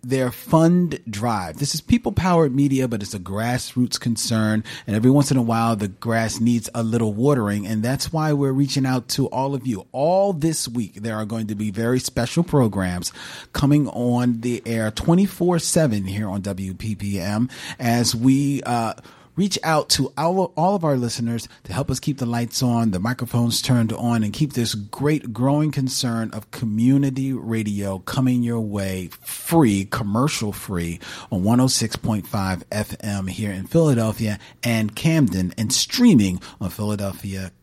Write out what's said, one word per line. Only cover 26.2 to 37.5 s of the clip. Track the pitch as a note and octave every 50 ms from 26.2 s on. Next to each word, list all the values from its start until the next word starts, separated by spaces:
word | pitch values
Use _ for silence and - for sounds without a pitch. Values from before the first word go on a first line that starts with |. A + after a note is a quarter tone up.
| A2+ G#2+ -
of | G#2+ - _
community | - - A#2+ A2 G#2 A2 A#2 B2+ C#3 C#3 C#3+ C#3 C3 C3+ C3+ C3+ C3
radio | A2 C#2+ A2+ A#2 A2 G#2+ G#2 G2+ G2+ G2 G2 F#2+
coming | F2+ - - - C3+ C3 B2+ B2 B2 A#2+
your | A#2 A#2 A#2
way | A2 G#2 G2+ G2+ G2 F#2+ F#2+ F#2 F2+ E2 - - -
free, | - - - - - E3 E3 D3 A2+ G2+ G2 G2
commercial | - - - G#2+ G2+ G2+ A#2+ C3+ D3+ - - A#2 G#2 F#2+
free, | - - - G2+ F2 E2+ E2+ E2+ - - - - - - -
on | - F#2 F#2
one | G#2 A#2 B2
oh | B2+
six | C3 - - A#2 G#2+ -
point | - - A2 A2 G#2 F2+
five | - - G#2 F#2+ F#2+ F#2 E2+ - _
F | - G#2+ G#2+ - B2 -
M | - G#2+ G2+ G2 F#2+
here | F#2 F2+ - G#2+ G2+
in | F#2+ F#2+ F#2
Philadelphia | - - E3 E3 D3+ C3+ A#2 A2 A2 G#2 - A#2 G#2+ G2+ F#2+ - - - _ -
and | A#2+ A#2 A2 A2 G#2 -
Camden, | - - E3 D#3+ D#3+ C#3+ F#2+ F2+ F#2+ F#2 F2+ -
and | - A2+ - -
streaming | - - - - - A#3+ A#3+ F#3 A#2+ G#2 F#2+ F2+ F#2 - - - -
on | G#2+ F2+
Philadelphia | - - G#2+ G#2 G#2 G2 G2+ G2 F#2 - - G2+ G2 F#2+ F#2+ F2+